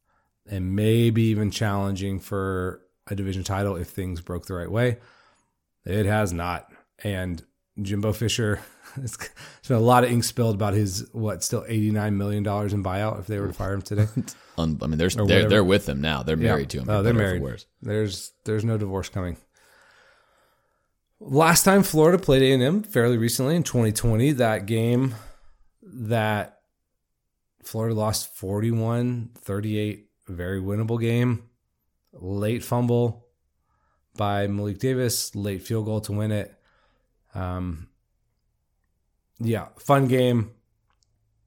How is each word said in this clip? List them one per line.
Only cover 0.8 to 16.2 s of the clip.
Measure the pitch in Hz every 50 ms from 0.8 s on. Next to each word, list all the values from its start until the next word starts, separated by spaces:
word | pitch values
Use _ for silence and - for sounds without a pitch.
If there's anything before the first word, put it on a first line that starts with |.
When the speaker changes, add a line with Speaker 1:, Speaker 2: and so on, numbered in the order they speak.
| 107 110 113 117 117 117 110 117 113
Speaker 1:
even | 113 107 104 104 98
challenging | - - 117 101 101 101 98 98 98 92 98 98 95 92
for | - - 104 98 95 95 95 92 92 92 - - _ _ _ _ - -
a | 104
division | 98 95 95 95 95 90
title | - 98 98 101 101 95
if | 85 87 -
things | - 101 92 92 87 82
broke | 82 - 87 85 -
the | - 95
right | 87 85 85
way. | 95 113 123 123 110 - - - _ _ _ _ _ _ _ _ _ _ _ _ _ _ -
It | - 95 107 101
has | 101 107 107 107 87
not. | 87 82 85 90 87 - - - - - _ _ _ -
And | - 104 98 92 92 90 87 80 - _ _ _ _ _ _ 104
Jimbo | 98 95 104 101 104 107
Fisher, | 104 - 120 104 - - 113 104 104 - - - - _
<laughs> | - - -
it's | 135 131 113 - - - - - - - - - - - -
been | 123
a | 110
lot | 113 120 123 123 123
of | 120
ink | 123 120 117
spilled | - - 123 117 113 104
about | 95 110 101 98
his, | 107 104 95 87 95 - -
what, | - 113 110 107 92 82
still | - - 123 107 -
eighty-nine | - 117 110 107 107 107 107 104 107 101
million | 101 101 101 104 104
dollars | 101 104 101 104 104 98
in | 104 101 92
buyout | 90 92 98 107 110 - -
if | 90
they | 110 107 101
were | 101 98
to |
fire | 90 - 98 95 98
him | 98
today. | - - 104 104 107 107 - 131 - -
Speaker 2:
<laughs> | - - - - - 82
Un-, | 82 80 76 -
I | -
mean, | 76 78 76
they're, | 85 95
Speaker 1:
Or |
Speaker 2:
they're, | - 113 104
Speaker 1:
whatever. | 87 87 98 107 107
Speaker 2:
they're | 101 107 92
with | 90 98 98 - -
him | 69 69
now. | 76 78 76 65